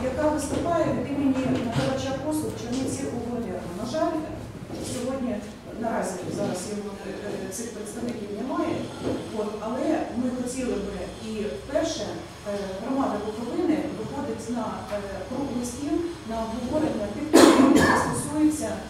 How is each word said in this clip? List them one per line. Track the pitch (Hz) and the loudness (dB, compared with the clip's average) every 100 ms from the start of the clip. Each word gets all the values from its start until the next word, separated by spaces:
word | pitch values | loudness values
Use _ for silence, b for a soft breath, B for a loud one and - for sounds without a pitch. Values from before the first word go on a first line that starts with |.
яка | 254 285 302 | -2 2 2
виступає | 294 - - 311 339 311 | 2 0 0 2 2 2
від | 240 262 | 0 -2
імені | 277 277 254 254 - 233 | 2 2 2 2 0 0
надавача | 240 262 262 269 269 294 | 0 0 0 -2 -2 -2
послуг | 311 302 - | -2 -2 -4
Чернівці | 233 254 262 262 427 240 | -2 -2 -2 -2 -2 -4
обленерго. | 240 240 190 180 - 185 | -4 -4 -4 -4 -6 -6
На | 240 | -4
жаль, | 311 339 320 - - - - - - - | 0 2 0 -4 -8 -10 -12 -10 -8 -6
сьогодні | 247 247 269 240 208 - - - - | -4 -2 -2 -2 -4 -6 -12 -12 -4
наразі | 226 - 185 185 170 175 | -2 0 -2 -4 -4 -2
зараз | 202 190 196 | -2 -2 -4
його, | 208 202 196 185 | -6 -6 -8 -8
е, | 202 202 - - - | -8 -6 -6 -6 -6
цих | 226 | -8
представників | 202 208 247 233 214 202 202 | -8 -8 -6 -6 -6 -6 -4
немає. | 262 339 339 - - - - - - 220 | -2 0 0 -2 -4 -4 -2 -2 -4 -4
От, | 208 214 | -4 -4
але | 214 254 311 320 - 226 | -4 -2 2 2 0 -2
ми | 254 247 | -2 -2
хотіли | 240 262 240 202 185 | -4 -2 -2 -2 -2
би, | 185 175 - 220 | -4 -8 -8 -6
і | 220 | -4
вперше, | 202 202 - 294 339 - 214 | -4 -4 -2 0 0 -2 -4
е, | - - - 208 202 190 190 | -6 -10 -12 -6 -4 -4 -6
громада | 233 269 208 208 214 | -2 0 2 0 -2
Буковини | 220 240 339 359 - - 190 | -4 -4 0 2 2 0 -4
виходить | 214 277 - 220 - 240 | -6 -4 -4 -4 -4 -2
на, | 220 - - | -2 -6 -6
е, | 208 202 196 196 | -6 -4 -6 -6
круглий | 254 277 240 240 | -4 -2 -2 -4
стіл, | 262 285 330 339 - 220 | -4 0 0 0 -4 -6
на | 226 220 | -4 -2
обговорення | 233 - 302 311 - 208 | -4 0 0 2 0 -2
тих | - 294 | -4 8
питань, | - - - - - | 12 12 12 10 8
які | - - - | 8 6 2
стосуються | - - 294 311 311 - 226 - | -2 -2 4 4 4 -2 -4 -8